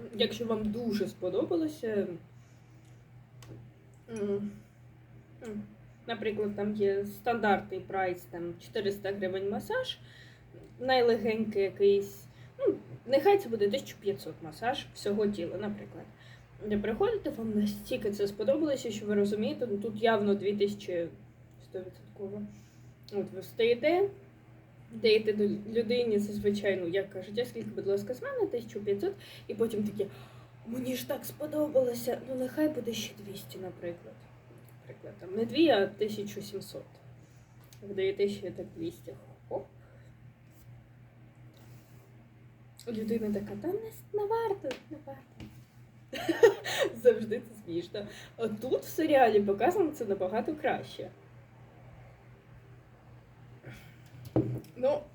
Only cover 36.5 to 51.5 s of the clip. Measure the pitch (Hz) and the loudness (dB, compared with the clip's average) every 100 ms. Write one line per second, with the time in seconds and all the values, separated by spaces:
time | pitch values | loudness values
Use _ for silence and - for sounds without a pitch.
36.5 | 196 - - - - - - - - - | -10 -10 -12 -14 -20 -20 -20 -20 -20 -20
37.5 | - - - 202 190 190 196 202 202 185 | -20 -20 -16 -8 0 0 2 2 0 -8
38.5 | - 175 - 165 - - - - - - | -8 -10 -6 -8 -8 -12 -16 -18 -20 -8
39.5 | 277 - - - - - - - - - | -8 -8 -16 -20 -20 -20 -20 -20 -20 -20
40.5 | - - - - - - - - - - | -20 -20 -20 -20 -20 -20 -20 -20 -20 -20
41.5 | - - - - - - - - - - | -20 -20 -20 -20 -20 -20 -20 -20 -20 -20
42.5 | - - - - 214 214 233 214 202 208 | -20 -20 -16 -8 -4 -2 -2 0 -2 -4
43.5 | 202 302 415 453 - - 415 403 453 453 | -6 -4 -4 -6 -14 -6 -4 0 0 0
44.5 | 392 - - - 311 - 269 - - - | -2 -4 -8 -10 -14 -12 -14 -16 -16 -16
45.5 | - - - - - - 539 679 - 415 | -16 -20 -20 -20 -20 -14 -6 -2 0 0
46.5 | - - - 554 - 247 220 220 226 - | -4 -4 -2 -4 0 2 2 0 -8 -8
47.5 | - - 170 170 208 208 - - - 220 | -16 -10 -8 -6 -8 -10 -14 -16 -6 -6
48.5 | 208 254 359 - - 311 285 240 208 202 | -4 -2 -2 -2 0 6 8 8 8 4
49.5 | 202 233 359 330 - 214 196 185 214 240 | 4 4 4 2 0 -2 0 0 0 -2
50.5 | 311 262 151 - - - - - - - | -2 0 -2 -4 -12 -12 -14 -20 -20 -20